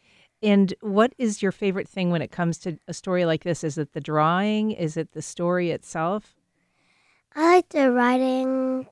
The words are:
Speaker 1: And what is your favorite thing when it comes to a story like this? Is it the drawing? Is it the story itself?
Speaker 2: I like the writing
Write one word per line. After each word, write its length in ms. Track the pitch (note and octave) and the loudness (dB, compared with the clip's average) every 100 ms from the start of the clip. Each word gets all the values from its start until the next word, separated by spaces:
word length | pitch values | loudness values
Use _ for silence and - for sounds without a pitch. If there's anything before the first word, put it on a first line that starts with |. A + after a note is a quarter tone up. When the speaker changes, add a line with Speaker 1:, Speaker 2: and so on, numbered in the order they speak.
| _ _ _ - | _ _ _ -2
Speaker 1:
And 300 | G#3+ G3+ F#3+ G3 | 4 6 4 0
what 340 | G#3+ G3 A#3+ - | -2 2 2 2
is 240 | A3+ G3+ | -4 -2
your 100 | F#3+ | -2
favorite 380 | - G3+ F#3 - | -2 -4 -4 -6
thing 220 | G3 F3 | -4 -2
when 100 | E3+ | 0
it 100 | - | -4
comes 280 | - E3+ D#3+ | -4 -2 -2
to 180 | F#3 D#3 - | -6 -10 -10
a 60 | |
story 320 | E3 F#3+ F3+ E3+ | -10 -2 0 0
like 180 | D#3 | 0
this? 200 | F3+ D#3 | -2 -4
Is 160 | D#3+ D3 | -4 -4
it 140 | C#3+ | -6
the 60 | D#3 | -8
drawing? 720 | D3 D3+ D#3 F3+ G#3 G#3+ G#3+ | -2 2 2 2 0 0 -2
Is 240 | - D#3+ D#3+ | -2 -4 -4
it 180 | D#3 | -8
the 100 | D3+ | -10
story 480 | - - F3 F3+ F3 | -12 -4 -2 0 0
itself? 640 | - - E3+ E3 G#3 - _ _ _ _ _ _ _ _ _ _ D4 | -4 -6 -4 -4 -4 -8 _ _ _ _ _ _ _ _ _ _ 0
Speaker 2:
I 200 | E4 F4+ | 4 4
like 140 | - | 4
the 220 | D#4 C4+ | 0 2
writing 960 | B3 A#3+ B3+ C4 C4 C4 C4 C4 C4 C4 | 2 2 2 0 0 -2 -2 -2 -4 -8